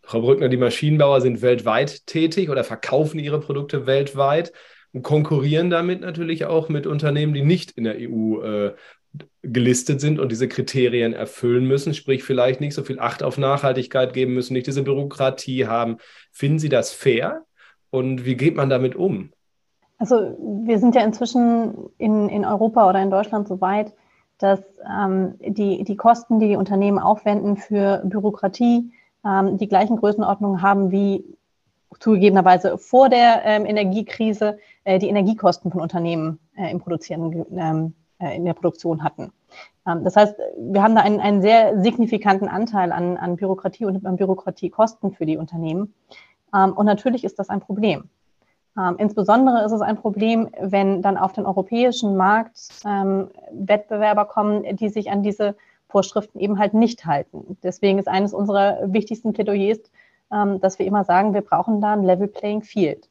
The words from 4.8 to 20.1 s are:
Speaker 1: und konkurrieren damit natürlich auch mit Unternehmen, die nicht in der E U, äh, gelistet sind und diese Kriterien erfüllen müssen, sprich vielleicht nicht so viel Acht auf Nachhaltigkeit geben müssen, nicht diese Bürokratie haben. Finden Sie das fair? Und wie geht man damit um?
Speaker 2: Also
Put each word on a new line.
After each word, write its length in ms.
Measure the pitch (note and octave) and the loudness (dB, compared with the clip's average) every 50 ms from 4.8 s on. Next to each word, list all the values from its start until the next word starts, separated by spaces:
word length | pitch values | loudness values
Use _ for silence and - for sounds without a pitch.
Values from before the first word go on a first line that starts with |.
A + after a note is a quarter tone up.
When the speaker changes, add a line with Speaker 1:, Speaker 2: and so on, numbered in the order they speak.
| _ _ | _ _
Speaker 1:
und 100 | - C3 | -14 -12
konkurrieren 680 | B2+ - D3 D3+ D3 - D#3 C#3 C3 C#3+ D3+ D#3+ F3 F3+ | -2 0 2 2 2 2 0 0 2 2 2 2 2 2
damit 300 | F3 E3 E3+ F3+ F3+ F#3 | 0 0 0 -2 -4 -4
natürlich 460 | - F#3 D#3+ D#3+ E3+ E3 E3 D#3+ D#3 | -6 -10 -8 -6 -6 -6 -4 -4 -4
auch 220 | D#3+ E3+ D#3+ D#3 D#3+ | 0 0 -2 0 0
mit 180 | D#3 D3 C#3+ | -4 -4 -4
Unternehmen, 460 | D#3+ D3+ D3 D#3 D3 C#3+ D3 D3+ D3+ | -4 -4 -2 -2 0 0 0 0 0
die 120 | D3 C#3 C#3 | 0 2 2
nicht 280 | D3+ F3+ F3+ - - | 2 2 2 -2 -8
in 120 | _ - A#2 | _ -6 -4
der 140 | A2+ G#2+ - | -4 -4 -6
E 80 | A#2+ B2+ | -8 -6
U, 340 | B2 A2+ A2 A2 G#2+ G#2 | -4 -2 -2 -2 -2 -2
äh, 300 | - A2 G#2+ G#2 G2+ G2+ G2+ - - - - _ _ _ - - - _ _ _ | -4 -4 -4 -2 -2 -4 -6 -10 -20 -20 -20 _ _ _ -20 -20 -20 _ _ _
gelistet 580 | - C#3+ A2+ B2 A#2+ B2+ B2 B2 - - D3 C3 | -12 -4 -2 2 2 2 2 2 0 -2 -2 0
sind 180 | C#3+ D3+ D#3 D3+ | 0 -2 0 0
und 120 | C3+ A#2+ | -2 -4
diese 180 | A#2 A2+ B2+ A#2+ | -2 -4 -4 -4
Kriterien 640 | - - B2 - - C3+ B2 A2+ A#2+ A#2+ A#2 A2+ | -4 -6 -6 -4 0 0 0 2 2 0 -2 -2
erfüllen 520 | A#2 - A2+ - - - - A#2+ A#2+ B2 B2+ | -2 -4 -10 -10 -8 -4 -2 0 2 2 2
müssen, 300 | C3 C3+ C#3 C#3+ E3 D3+ | 2 0 0 0 -4 -6
sprich 280 | - _ - C3+ B2+ | -6 _ -4 -4 -4
vielleicht 380 | - - C#3 B2 B2 C3 C3 - | -2 -4 0 2 2 2 0 -2
nicht 140 | D3 D3 D3 | -4 -6 -6
so 80 | - | -8
viel 160 | C3+ - C3 B2+ | -8 -8 -8 -4
Acht 240 | A#2+ A#2 - - | -4 -6 -4 -4
auf 160 | D3 C#3 - C#3 | -6 -6 -4 -2
Nachhaltigkeit 760 | C#3 C3 C#3 C#3+ C#3 C3+ B2+ C3 B2+ - - C3+ C3 B2+ | 0 0 0 0 0 -2 -2 -2 -4 -2 0 0 0 0
geben 220 | B2+ B2+ C3 B2+ B2 | 0 -2 -2 0 0
müssen, 180 | B2+ B2 - | -4 -4 -2
nicht 140 | C3 B2+ B2 | -4 -4 -4
diese 160 | - C3+ C#3+ | -4 -4 -4
Bürokratie 840 | C#3 C3+ C#3 C#3 C#3 C#3 - - C#3 C3 C3 - - - C3 B2+ A#2+ | -2 -2 -2 -2 -4 -8 -4 -2 -2 -2 -2 -4 -8 -6 -2 -2 -2
haben. 300 | A2 A2+ A#2 A#2 A#2 A2+ - - - - - - _ | 0 0 -2 -2 -2 -4 -8 -12 -20 -20 -20 -20 _
Finden 260 | _ - - C#3 D#3 D#3+ | _ -4 -2 0 0 0
Sie 100 | D#3 D3 | 0 0
das 240 | C3 A#2 A2+ - | 0 0 0 -2
fair? 500 | - - - C3+ A#2+ A2+ C#3 F#3+ D4 D#4+ - _ _ _ _ _ _ _ _ _ | -10 -2 0 2 2 2 0 -2 -4 -6 -12 _ _ _ _ _ _ _ _ _
Und 340 | - C3 B2+ C3 C3 B2+ B2 | -4 -2 -2 -2 -4 -4 -2
wie 120 | C3 B2+ | -4 -2
geht 180 | A#2 C3 E3+ D#3+ | 2 0 0 2
man 160 | D#3 C#3 C3+ | 2 0 2
damit 240 | C#3 B2 - - - | 2 2 2 -2 -2
um? 360 | - F3+ F#3+ C3+ F#2+ F#2 - _ _ _ _ _ _ _ _ _ _ _ _ _ _ | -2 -2 -2 -2 -4 -8 -14 _ _ _ _ _ _ _ _ _ _ _ _ _ _
Speaker 2:
Also 380 | A#3 F#3 | 0 2